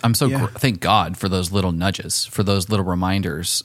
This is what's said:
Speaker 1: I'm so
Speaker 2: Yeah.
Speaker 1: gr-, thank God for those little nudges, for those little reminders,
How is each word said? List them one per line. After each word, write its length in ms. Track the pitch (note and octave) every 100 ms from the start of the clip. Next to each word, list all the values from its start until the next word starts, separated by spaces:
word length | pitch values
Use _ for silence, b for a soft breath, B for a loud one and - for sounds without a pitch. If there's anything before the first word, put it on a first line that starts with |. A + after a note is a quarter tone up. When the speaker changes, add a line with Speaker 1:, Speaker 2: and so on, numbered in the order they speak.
Speaker 1:
I'm 80 | A#2
so 120 | A2+ C3+
Speaker 2:
Yeah. 140 | C3+
Speaker 1:
gr-, 180 | A2 -
thank 220 | C3+ F#2
God 360 | F2+ G#2+ E2 F#2
for 100 | G2
those 200 | F#2 F2
little 220 | G2 F#2
nudges, 540 | E2+ F#2+ F2+ D#2 - -
for 160 | -
those 260 | G2 G2 F2
little 160 | G#2+
reminders, 800 | F#2 F2+ F#2 G2 F2 D2+ F2+ -